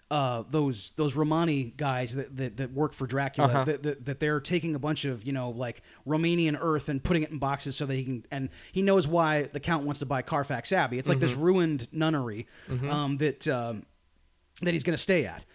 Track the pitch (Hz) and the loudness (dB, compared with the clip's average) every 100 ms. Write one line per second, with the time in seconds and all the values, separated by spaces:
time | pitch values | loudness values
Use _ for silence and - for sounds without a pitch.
0 | - 147 131 120 110 156 143 107 - - | -4 0 0 -2 -2 0 2 0 -4 -2
1 | 151 147 151 160 170 143 117 - 143 127 | 0 2 2 2 2 2 -2 -4 -2 -2
2 | 123 131 120 131 127 107 127 135 151 - | -2 -6 -6 -6 -6 -4 -6 -2 -2 -2
3 | 131 135 135 - 139 135 135 143 147 139 | -2 -2 -2 4 4 4 2 -2 -4 -6
4 | 123 131 151 147 143 175 165 147 147 156 | -6 -2 0 0 0 -2 0 -2 -2 -2
5 | 139 120 120 135 123 117 120 - - - | -2 -4 -4 -4 -4 -6 -8 -8 -16 -12
6 | 135 156 170 175 160 147 165 151 147 139 | -2 0 2 4 2 0 0 0 0 -2
7 | 180 170 151 151 135 139 143 - 139 135 | 2 2 0 -2 -2 -2 -4 -4 -2 -2
8 | 131 123 - 139 131 - - 185 196 196 | -4 -6 -6 -6 -6 -8 -6 0 4 6
9 | 151 170 156 151 135 143 156 160 143 139 | 6 4 4 2 0 -4 -2 0 0 -4
10 | 135 135 - 151 135 123 - 185 135 123 | -2 -2 0 -2 -2 -4 0 0 2 0
11 | 139 135 127 131 170 185 165 143 113 156 | 2 2 2 2 4 6 4 0 -2 0
12 | 160 151 120 104 - - - 127 139 147 | 2 2 -2 -6 -10 -14 -6 -4 -2 0
13 | 143 139 151 135 156 127 117 107 - _ | 0 0 0 0 -2 -2 -2 -6 -10 _
14 | _ _ _ _ _ - 175 165 135 151 | _ _ _ _ _ -4 -2 0 0 0
15 | - 180 104 87 - | 2 2 0 -6 -16